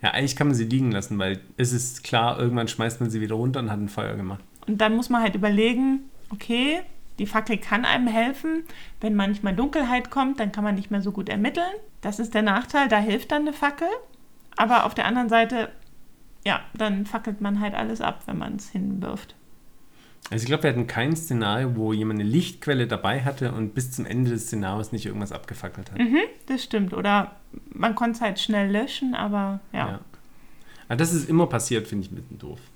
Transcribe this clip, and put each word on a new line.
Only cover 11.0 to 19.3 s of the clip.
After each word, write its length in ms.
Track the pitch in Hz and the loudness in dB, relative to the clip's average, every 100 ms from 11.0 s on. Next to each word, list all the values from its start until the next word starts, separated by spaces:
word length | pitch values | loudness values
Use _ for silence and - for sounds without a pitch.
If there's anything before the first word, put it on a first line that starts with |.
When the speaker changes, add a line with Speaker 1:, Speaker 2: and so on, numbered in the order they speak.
Speaker 2:
so 100 | 196 | 0
gut 160 | 196 190 | -4 -4
ermitteln. 360 | - 226 320 349 415 - - | 0 0 0 -2 -4 -12 -8
Das 160 | 202 202 | -6 -4
ist 160 | 226 | -2
der 80 | 214 | 2
Nachteil, 460 | 214 196 247 294 277 | 4 2 2 2 4
da 100 | 220 | 4
hilft 320 | 214 208 - | 4 0 0
dann 100 | 294 | 0
eine 100 | 302 | 0
Fackel. 360 | 294 285 285 339 480 - - - - - - | 0 -2 0 -2 -4 -8 -20 -20 -20 -14 0
Aber 280 | 226 240 | 4 6
auf 100 | - | 4
der 120 | - - | 2 0
anderen 220 | 247 240 | 2 4
Seite, 420 | 226 226 247 - - - - - - - - | 4 4 0 -4 -8 -18 -18 -20 -20 -20 -6
ja, 160 | 202 180 - | -2 -2 -4
dann 320 | - 214 196 208 | -2 0 0 -2
fackelt 340 | 226 226 208 | -4 -4 -4
man 200 | 202 202 | 0 0
halt 140 | 208 | 0
alles 260 | 202 220 226 | -2 -4 -2
ab, 220 | - - - | -4 -4 -6
wenn 120 | - | -6
man's 300 | - 202 - | -4 -8 -6
hinwirft. 640 | 190 196 196 180 - - | -6 -4 -4 -4 -8 -12